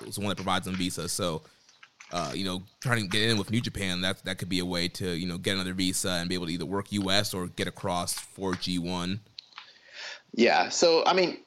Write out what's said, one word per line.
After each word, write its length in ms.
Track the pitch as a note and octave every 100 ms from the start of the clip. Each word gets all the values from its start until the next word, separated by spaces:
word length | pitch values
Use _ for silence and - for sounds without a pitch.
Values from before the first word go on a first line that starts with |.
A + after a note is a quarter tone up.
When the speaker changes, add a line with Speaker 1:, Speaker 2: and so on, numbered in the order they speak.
| -
Speaker 1:
is 80 | G#2
the 60 |
one 80 | G2+
that 60 | F2
provides 300 | F#2+ F#2 F#2
them 100 | F#2
visa. 340 | F2+ F2 D#2+
So, 320 | - F2+ D#2+ - _ _ _ - - -
uh, 200 | F2 D2+ C2+
you 100 | F#2+
know, 180 | F#2 G2 _
trying 200 | C3 A#2
to 60 | G2
get 220 | G#2 A2+
in 80 | A2
with 120 | F#2+
New 120 | A2+
Japan, 400 | A#2 - G2 F2+
that, 220 | F#2 G2 F#2
that 120 | F#2
could 120 | F2
be 100 | F2+
a 60 | F2+
way 220 | F2 F2
to, 220 | - F#2
you 160 | E2+ F2+
know, 100 | F2
get 160 | F#2+
another 200 | F#2+ F2+
visa 380 | F#2 F#2 F2 F#2+
and 180 | F2+ F2
be 60 | F#2
able 100 | E2+
to 80 |
either 120 | F2 D#2+
work 260 | G2 F#2+
U 180 | G2+ F#2+
S 240 | G2 G#2
or 140 | G2 F2
get 200 | - F2+
across 460 | - G2+ F2+ F2+
for 420 | - - - F#2+ F2+
G 220 | - F2+
one. 440 | E2+ F2+ F2+ G#2 - - - - - - - - - - -
Speaker 2:
Yeah. 360 | - - E2+ -
So, 340 | - E3+ D#3+ -
I 80 |
mean, 240 | F#3 F3 -